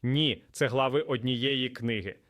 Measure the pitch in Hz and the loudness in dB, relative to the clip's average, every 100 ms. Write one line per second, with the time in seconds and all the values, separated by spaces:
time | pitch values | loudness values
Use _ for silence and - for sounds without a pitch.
0 | 123 139 156 107 - - 135 127 135 139 | 2 2 2 0 -8 0 0 2 2 2
1 | 156 131 123 123 131 135 127 123 117 110 | 0 -2 0 0 0 0 -2 -4 -2 -2
2 | 95 - | -4 -12